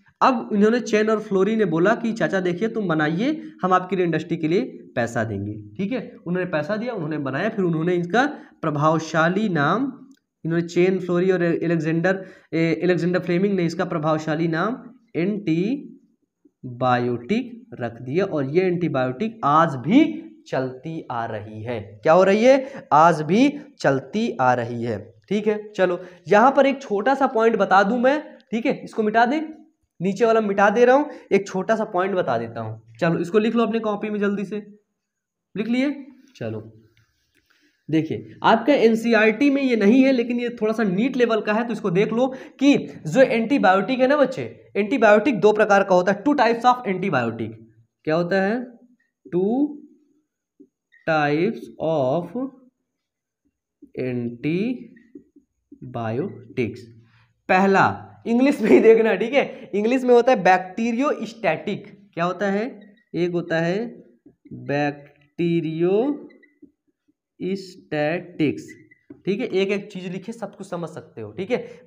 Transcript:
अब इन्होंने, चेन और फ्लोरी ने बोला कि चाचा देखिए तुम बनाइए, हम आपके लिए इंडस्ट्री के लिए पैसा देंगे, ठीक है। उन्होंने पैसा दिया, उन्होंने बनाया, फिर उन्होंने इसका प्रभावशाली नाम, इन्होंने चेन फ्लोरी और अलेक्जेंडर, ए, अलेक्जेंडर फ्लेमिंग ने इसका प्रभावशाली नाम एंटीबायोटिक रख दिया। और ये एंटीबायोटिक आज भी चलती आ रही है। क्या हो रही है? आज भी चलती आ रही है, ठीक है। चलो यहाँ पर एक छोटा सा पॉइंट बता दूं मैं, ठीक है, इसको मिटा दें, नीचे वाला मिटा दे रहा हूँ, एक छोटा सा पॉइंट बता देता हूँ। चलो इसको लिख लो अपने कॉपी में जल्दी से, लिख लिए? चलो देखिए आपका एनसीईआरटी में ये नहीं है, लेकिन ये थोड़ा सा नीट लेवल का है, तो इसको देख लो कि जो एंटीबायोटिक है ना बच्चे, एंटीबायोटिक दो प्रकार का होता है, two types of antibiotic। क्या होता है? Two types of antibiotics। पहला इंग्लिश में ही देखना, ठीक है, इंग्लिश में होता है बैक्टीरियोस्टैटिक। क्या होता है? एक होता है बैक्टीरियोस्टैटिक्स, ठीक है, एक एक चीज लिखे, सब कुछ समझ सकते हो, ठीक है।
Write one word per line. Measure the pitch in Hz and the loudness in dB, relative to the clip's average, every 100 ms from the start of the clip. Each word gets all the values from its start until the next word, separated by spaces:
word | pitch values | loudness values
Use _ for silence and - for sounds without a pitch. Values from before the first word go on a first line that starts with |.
| _ - | _ 0
अब | 233 240 - | 0 0 -2
इन्होंने, | 208 208 240 | 2 4 2
चेन | 226 208 214 | 0 0 2
और | 214 | -2
फ्लोरी | 214 190 190 220 | 0 0 2 2
ने | |
बोला | 196 160 190 | 0 2 2
कि | 233 233 | 2 -2
चाचा | - 160 185 | -2 -2 0
देखिए | 175 170 220 | -2 -2 -4
तुम | 226 190 | -2 -2
बनाइए, | 156 151 170 262 311 - - | 0 0 0 -2 -4 -8 -6
हम | 185 | 0
आपके | 185 180 190 | 0 0 -2
लिए | |
इंडस्ट्री | 175 156 - 160 | 0 -2 -4 -4
के | 156 | 0
लिए | 185 262 - - - | 0 -2 -8 -8 -4
पैसा | 117 123 | -4 -2
देंगे, | 110 98 101 107 104 - | -4 -4 -8 -10 -12 -8
ठीक | 202 | -6
है। | 247 165 - 165 | -6 -10 -12 -6
उन्होंने | 180 180 | -4 -2
पैसा | 156 147 208 | -4 -4 -6
दिया, | 240 | -6
उन्होंने | 226 156 151 | -6 -6 -6
बनाया, | 135 131 208 | -4 -4 -4
फिर | 202 | -2
उन्होंने | 180 160 165 | -2 0 0
इसका | 175 175 220 294 - - _ | -2 0 0 0 -4 -18 _
प्रभावशाली | 160 147 156 160 160 165 160 196 220 | -4 0 2 0 0 0 0 0 0
नाम, | 165 143 202 277 - - _ _ _ | 0 0 0 -2 -8 -18 _ _ _
इन्होंने | 160 170 170 | -4 -2 -2
चेन | 175 185 190 | 2 2 2
फ्लोरी | 180 175 190 | 0 0 2
और | 185 | 2
अलेक्जेंडर, | 170 156 170 165 156 165 180 190 - - _ | 0 0 0 -2 0 0 0 -2 -6 -20 _
ए, | 160 165 156 | -2 0 0
अलेक्जेंडर | 175 175 175 180 | 0 0 0 0
फ्लेमिंग | 175 175 202 | 0 0 0
ने | 196 | 0
इसका | 165 - | -2 -2
प्रभावशाली | 175 170 156 156 160 156 170 | -4 -2 0 -2 -2 -2 -2
नाम | 160 196 254 - - _ 143 | -2 -4 -6 -12 -20 _ -4
एंटीबायोटिक | 180 208 160 160 196 285 - - _ _ _ _ _ _ 131 120 127 123 123 120 120 220 262 - - 117 | -4 -2 -2 -2 -2 -4 -8 -20 _ _ _ _ _ _ -14 -4 0 0 0 -4 -4 -4 -4 -12 -18 -10
रख | 117 113 | -10 -10
दिया। | 127 156 | -6 -2
और | 202 151 | -2 -2
ये | 135 160 | -2 0
एंटीबायोटिक | 185 175 165 139 127 127 220 - | 0 0 -2 0 -2 -4 -6 -4
आज | 139 151 165 135 | 2 4 2 0
भी | 127 254 330 - - - - | 2 4 4 0 -14 -20 -8
चलती | 143 131 127 160 160 - | -4 -4 -8 -12 -12 -8
आ | 123 | -6
रही | 117 110 104 110 | -6 -8 -12 -12
है। | 110 117 104 104 | -10 -10 -10 -4
क्या | 160 | 4
हो | 175 | 4
रही | 190 208 | 6 4
है? | 247 269 269 - - | 6 4 0 -12 2
आज | 147 170 156 | 6 6 4
भी | 151 202 277 285 - - | 2 4 4 0 -10 -4
चलती | 156 135 - 208 233 123 | 0 0 -2 -4 -4 0
आ | 127 | 2
रही | 123 117 120 | 2 -2 -6
है, | 117 101 - - - | -6 -6 -10 -18 -6
ठीक | 202 208 | -2 -2
है। | 208 208 | -2 -4
चलो | - 185 175 - - 151 | -2 -2 -2 -8 -16 2
यहाँ | 202 254 277 | 4 6 6
पर | 277 | 2
एक | 269 | 0
छोटा | - 202 208 | -4 -2 0
सा | - 202 | 0 0
पॉइंट | 220 226 220 | 2 2 2
बता | 196 185 | 4 4
दूं | 202 247 | 4 2
मैं, | 254 294 302 - _ | 2 0 -4 -18 _
ठीक | 226 277 | -4 -2
है, | - | -4
इसको | - - | -6 -4
मिटा | 214 220 233 | 0 2 2
दें, | 302 311 - _ _ _ - | 0 -6 -12 _ _ _ -6
नीचे | 175 196 | -4 0
वाला | 233 226 | 2 2
मिटा | 214 202 202 | 2 2 2
दे | 220 | 6
रहा | 247 269 | 6 6
हूँ, | 285 - - | 2 -8 0
एक | 196 196 | 0 0
छोटा | 190 185 220 | -4 -2 -2
सा | |
पॉइंट | 214 180 190 | -2 -2 0
बता | 185 143 117 | 0 0 -2
देता | 117 117 | -4 -8
हूँ। | 110 110 - - | -10 -12 -18 -4
चलो | 170 170 | -2 0
इसको | 170 214 | 0 0
लिख | 220 | 2
लो | 226 226 | 0 0
अपने | 226 | -2
कॉपी | 220 202 214 | -4 -4 -6
में | 208 | -4
जल्दी | 202 202 | -2 -2
से, | 180 208 202 - _ _ _ _ _ _ _ | -6 -10 -12 -20 _ _ _ _ _ _ _
लिख | 185 220 | -8 -2
लिए? | 247 277 285 - - _ - | -2 -2 -4 -12 -20 _ -12
चलो | 113 107 107 - _ _ _ _ _ _ _ _ _ _ - | -8 -8 -12 -20 _ _ _ _ _ _ _ _ _ _ -4
देखिए | 156 156 113 - - | -2 -2 -6 -12 -2
आपका | 175 220 254 | 2 2 4
एनसीईआरटी | 285 220 220 233 220 220 220 285 | 4 4 2 2 4 4 2 2
में | 277 | 2
ये | 269 226 | 0 2
नहीं | 202 262 | 4 6
है, | 262 | 4
लेकिन | 254 233 240 | 2 0 -4
ये | 240 | -6
थोड़ा | 240 214 | -4 -2
सा | 220 | 0
नीट | 214 180 262 262 | -2 0 0 0
लेवल | 233 220 | 0 0
का | 202 | 0
है, | 208 240 | -2 -2
तो | |
इसको | 226 202 | -4 -2
देख | 175 220 | 0 0
लो | 226 262 262 - - | 0 -2 -4 -14 -2
कि | 277 247 - - 160 | 2 2 -2 -12 0
जो | 190 | 4
एंटीबायोटिक | 254 226 226 277 190 190 196 254 | 4 2 0 2 4 4 2 0
है | 254 | 2
ना | 294 | 4
बच्चे, | 269 - 113 - _ 196 | 2 -2 -10 -12 _ -4
एंटीबायोटिक | 208 269 214 214 214 214 | -2 2 6 6 4 2
दो | 202 | 4
प्रकार | 214 196 202 | 4 4 4
का | 196 | 4
होता | 180 180 | 4 2
है, | 196 | 0
two | 294 285 | 0 2
types | 233 233 | 2 2
of | 247 247 - | 2 2 -2
antibiotic। | 185 202 139 117 110 110 113 - _ _ _ | -4 -2 0 -2 -4 -8 -12 -20 _ _ _
क्या | - | -2
होता | 160 175 190 | -2 0 0
है? | 196 240 240 - _ _ _ _ - | 0 -2 -8 -16 _ _ _ _ -6
Two | 175 196 254 302 - - _ _ _ _ _ _ _ _ _ _ _ - | -2 0 0 -2 -4 -20 _ _ _ _ _ _ _ _ _ _ _ -4
types | 156 147 147 196 226 - - 156 | 0 0 0 -2 -4 -12 -8 -4
of | 160 127 160 170 240 262 - _ _ _ _ _ _ _ _ _ _ _ _ - - | 0 0 -2 -4 -8 -10 -12 _ _ _ _ _ _ _ _ _ _ _ _ -16 -8
antibiotics। | 127 123 120 120 147 170 233 247 - - _ - _ _ _ _ _ - 131 123 113 117 196 - - - 110 - - - _ _ _ _ - | -6 -4 -6 -6 -4 -2 -2 -6 -12 -20 _ -20 _ _ _ _ _ -20 -12 -8 -4 -4 -6 -10 -10 -6 -6 -6 -16 -20 _ _ _ _ 0
पहला | 185 196 190 123 98 - - 220 | 4 4 4 2 0 -10 -12 -4
इंग्लिश | 233 269 - | 2 2 2
में | 214 | 6
ही | 359 | 6
देखना, | 220 220 220 | 8 6 4
ठीक | 190 233 | 0 0
है, | 269 202 - - | 0 -2 -6 -8
इंग्लिश | 196 220 262 | -2 0 2
में | 247 | 4
होता | 240 233 | 6 6
है | 254 | 4
बैक्टीरियोस्टैटिक। | 180 185 180 - 233 233 285 226 208 - 185 156 - 196 - - _ | 4 2 0 -6 -4 -2 -2 -2 -8 -4 -4 -2 -4 -8 -10 -20 _
क्या | - | -4
होता | 175 180 202 | -4 -2 -2
है? | 196 240 - - _ _ | -2 -4 -10 -20 _ _
एक | 160 175 | -4 -2
होता | 175 165 165 | -2 -2 -2
है | 170 196 233 - - _ - _ - | 0 -2 -6 -12 -20 _ -20 _ -20
बैक्टीरियोस्टैटिक्स, | 123 123 143 147 147 - _ _ - 170 170 156 156 175 202 277 - - - _ _ - _ _ _ _ _ _ - 175 190 - - - 151 151 175 - - 151 - - - _ _ - - - | -12 -4 -2 -2 -4 -14 _ _ -4 0 0 -2 -2 0 2 0 -4 -10 -20 _ _ -20 _ _ _ _ _ _ -10 -6 -6 -8 -20 -8 -4 -2 -4 -6 -2 -2 -2 -10 -20 _ _ -20 -10 -6
ठीक | 202 | -4
है, | 247 | -2
एक | 185 196 | -2 -2
एक | 202 - | -4 -6
चीज | 185 180 | -12 -10
लिखे, | 185 185 | -10 -12
सब | 226 190 - | -12 -14 -14
कुछ | 190 | -12
समझ | 175 160 | -10 -10
सकते | 160 - - | -14 -18 -16
हो, | 107 | -14
ठीक | 107 196 | -10 -6
है। | 240 - - | -6 -6 -18